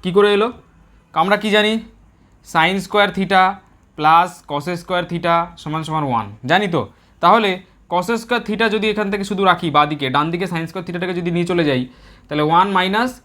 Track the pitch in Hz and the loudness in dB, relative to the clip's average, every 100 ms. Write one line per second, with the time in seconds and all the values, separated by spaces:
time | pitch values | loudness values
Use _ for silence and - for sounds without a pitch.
0 | 180 180 208 202 226 247 _ _ _ _ | 0 2 4 4 0 -4 _ _ _ _
1 | _ 160 175 202 214 208 214 220 226 _ | _ -2 2 2 2 2 2 -2 -6 _
2 | _ _ _ _ - 165 165 190 190 202 | _ _ _ _ -4 0 2 0 -2 0
3 | 202 - 185 190 185 196 _ _ _ - | 0 0 0 4 2 0 _ _ _ -2
4 | 151 165 180 175 - 143 143 175 170 180 | 4 4 4 -4 -8 -6 -4 -6 -4 -4
5 | 175 175 170 170 170 170 156 156 156 156 | -2 -4 0 0 -2 -8 -8 -8 -4 -4
6 | 147 117 104 107 123 175 208 165 98 _ | -2 -2 -4 -10 0 0 2 -2 -4 _
7 | _ _ 170 214 208 185 - _ _ 175 | _ _ 4 4 2 -4 -10 _ _ -4
8 | 180 233 233 240 - 208 226 214 214 208 | -2 -4 -2 -6 -4 -2 0 0 -2 -2
9 | 202 202 196 196 196 170 170 143 147 147 | -2 -4 -4 0 0 2 0 2 0 0
10 | 135 139 151 175 185 170 160 190 180 175 | -2 0 -2 -4 -4 -6 -6 -10 -8 -6
11 | 180 175 175 175 175 175 151 127 127 - | -6 -4 -4 -2 0 0 0 0 -4 -10
12 | - - _ 151 151 165 196 185 185 208 | -20 -20 _ -2 2 4 4 2 0 0
13 | 247 247 | -2 -6